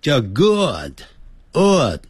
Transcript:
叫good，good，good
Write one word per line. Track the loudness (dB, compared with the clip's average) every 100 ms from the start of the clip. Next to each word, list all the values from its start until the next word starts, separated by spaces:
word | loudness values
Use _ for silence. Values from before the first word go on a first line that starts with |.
叫 | 0 -2
good，good，good | -2 0 2 2 -2 -4 -12 -16 -20 -20 -20 -20 _ 0 2 2 0 -4